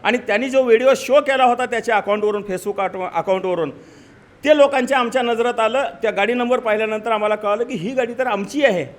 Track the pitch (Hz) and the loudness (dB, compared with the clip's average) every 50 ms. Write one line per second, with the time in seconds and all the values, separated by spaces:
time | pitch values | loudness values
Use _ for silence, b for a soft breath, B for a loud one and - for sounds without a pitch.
0 | B 190 233 247 - - 202 214 247 269 247 269 262 247 226 226 247 262 262 254 | B -2 -2 -2 -2 -2 -2 -2 -2 0 2 2 4 6 4 6 6 4 2 2
1 | - - 247 294 285 277 269 262 262 247 240 240 254 240 240 226 220 233 226 202 | 0 2 2 2 2 2 2 2 4 2 2 2 -2 -4 -4 -4 -2 0 0 0
2 | 190 202 202 214 214 208 208 208 196 202 185 180 - 208 196 202 196 185 180 190 | 0 0 -2 0 0 -2 -2 -4 -6 -6 -8 -6 -6 -6 -4 -4 -4 -4 -4 -6
3 | 185 180 - 165 160 190 190 190 185 185 180 170 160 143 - B B B B B | -8 -4 -4 -4 0 0 -2 0 0 -2 -2 -2 -2 -6 -6 B B B B B
4 | B B B B B B B _ - 285 302 294 277 277 285 269 262 240 269 262 | B B B B B B B _ 2 2 6 6 6 4 4 0 0 0 0 0
5 | 247 233 202 262 247 240 233 220 233 240 240 214 220 220 226 262 277 - - - | 0 0 0 0 0 0 0 0 0 -2 0 0 0 0 0 0 -2 -2 -6 -4
6 | - 220 196 185 196 214 240 247 247 240 254 247 247 226 208 214 220 214 214 214 | -4 -2 0 0 0 0 0 -2 0 0 0 0 0 0 0 0 0 -2 -4 -4
7 | 214 233 220 214 208 214 214 208 214 202 208 220 240 247 254 196 156 214 269 254 | -2 -2 -2 0 0 0 -2 -2 0 -2 -2 -2 -2 -4 -6 -6 -6 -4 -4 -4
8 | 247 233 240 233 254 254 214 202 233 - - 285 285 254 202 175 139 120 - | -4 -4 -4 -4 -4 -2 -2 -4 -4 -6 -4 2 2 2 2 2 -4 -8 -8